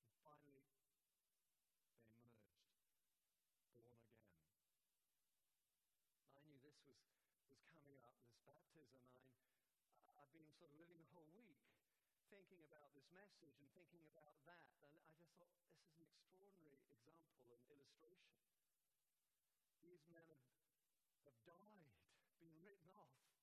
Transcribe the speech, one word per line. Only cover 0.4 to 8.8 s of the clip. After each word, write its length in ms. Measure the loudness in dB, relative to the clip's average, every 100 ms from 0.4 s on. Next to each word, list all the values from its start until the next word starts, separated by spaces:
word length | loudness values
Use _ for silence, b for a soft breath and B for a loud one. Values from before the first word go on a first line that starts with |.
| 2 0 -2 -8 -18 -20 -20 -20 -20 -18 -18 -16 -16 -16 -14 -8 -6 -4
they 60 | -2
emerged, 320 | -2 -4 -8 -14 -14 -16 -16 -16 -18 -20 -20 -20 -18 -6 -2
born 240 | 0 0
again. 320 | -2 -4 -4 -6 -8 -16 -20 -20 -18 -18 -18 -18 -18 -18 -18 -18 -18 -18 -18 -18 -18 -16 -8
I 80 | -4
knew 140 | -2 0
this 220 | 0 -2
was, 160 | -2 -4 -6 B B B -6
was 140 | -4 -2
coming 320 | 0 4 6
up, 160 | 4 2 -4
this 100 | -2
baptism. 600 | 0 0 0 2